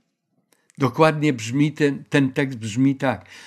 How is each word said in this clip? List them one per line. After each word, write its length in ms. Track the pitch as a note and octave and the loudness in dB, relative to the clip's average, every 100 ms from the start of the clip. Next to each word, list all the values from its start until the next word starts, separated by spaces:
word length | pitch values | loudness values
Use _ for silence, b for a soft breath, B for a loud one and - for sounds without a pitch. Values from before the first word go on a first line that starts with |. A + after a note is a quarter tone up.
| _ _ _ _ _ _ _ - | _ _ _ _ _ _ _ -4
Dokładnie 540 | C3+ A2+ D#3+ D#3 D3+ | -2 4 2 4 -2
brzmi 400 | B2+ A2 C3 D3+ | -2 -4 0 0
ten, 320 | D3+ D3 C3 | 0 -2 -2
ten 280 | - D3 C3 | -2 0 2
tekst 260 | C#3 C#3 B2+ | 0 -4 -6
brzmi 380 | A2 A2 C3+ C#3 | -6 0 0 0
tak: 300 | C#3 G2 B B | -2 -4 B B